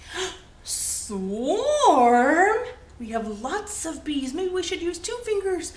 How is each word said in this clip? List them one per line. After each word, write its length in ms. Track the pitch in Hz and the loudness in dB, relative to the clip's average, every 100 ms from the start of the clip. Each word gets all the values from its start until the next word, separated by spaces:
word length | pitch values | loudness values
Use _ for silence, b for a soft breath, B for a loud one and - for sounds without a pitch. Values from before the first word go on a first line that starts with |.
| - | -12
buzz. 200 | - 370 - | -8 -8 -10
<gasps> 340 | - - - - - - - | -20 -20 -8 -4 -2 -2 -4
Swarm? 1600 | 202 190 208 254 392 554 605 523 294 240 240 254 320 381 440 494 - - - | -6 -4 -4 0 0 2 4 6 8 8 6 6 6 4 4 -2 -12 -20 -16
We 80 | 226 | -8
have 320 | 226 214 208 | -6 -6 -6
lots 460 | 240 392 415 - 330 | -6 -6 -6 -8 -8
of 180 | 311 | -8
bees. 300 | - 285 262 | -4 -4 -4
Maybe 160 | 294 370 | -4 -2
we 120 | 370 | -2
should 200 | 349 370 | -4 -4
use 160 | 339 339 | -4 -6
two 200 | - 480 | -8 -8
fingers. 480 | 480 415 381 359 330 | -2 -2 0 -4 -6